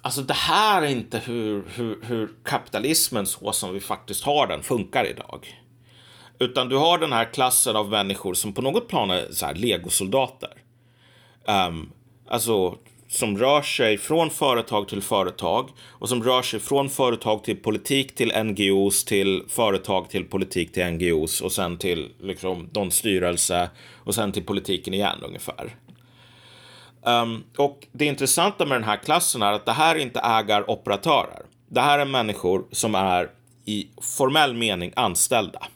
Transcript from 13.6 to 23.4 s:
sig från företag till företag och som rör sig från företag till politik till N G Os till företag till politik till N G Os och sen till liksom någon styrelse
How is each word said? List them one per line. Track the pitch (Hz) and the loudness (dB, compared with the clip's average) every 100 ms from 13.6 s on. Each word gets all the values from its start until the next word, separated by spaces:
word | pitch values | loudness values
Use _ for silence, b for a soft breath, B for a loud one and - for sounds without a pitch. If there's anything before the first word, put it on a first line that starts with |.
sig | 143 - 113 104 | 2 0 2 2
från | - 160 160 | 0 2 2
företag | - 143 120 110 107 101 | 0 2 2 0 -2 -2
till | 101 | -6
företag | - 104 92 - 87 110 151 - | 0 0 0 -2 0 0 -2 -14
och | - - 113 | -20 -10 -4
som | 123 | 0
rör | 117 127 | 2 2
sig | 123 110 | 0 -6
från | - 139 139 | 0 0 0
företag | 139 127 117 110 107 | 0 0 2 0 -2
till | - 101 | -2 -4
politik | - 104 - 139 135 | -2 -2 0 -2 -2
till | - 113 | -2 0
N | - 110 | 0 -2
G | 98 98 | 0 4
Os | 98 98 98 | 4 4 2
till | - 101 98 95 - | 0 2 2 0 -2
företag | - 110 95 - 95 90 | 0 2 2 0 -2 0
till | 98 | -6
politik | 85 98 92 92 82 | -4 -4 -2 -2 -2
till | - | -2
N | 90 82 | -2 0
G | 90 | 2
Os | 80 78 - | 2 0 -4
och | 85 | -4
sen | - 90 85 | -2 -4 -2
till | 95 85 69 - | -4 -4 -6 -10
liksom | 98 90 92 90 85 | -10 -6 -6 -6 -6
någon | 104 95 | -4 -2
styrelse | - 113 95 90 85 | -2 0 0 0 0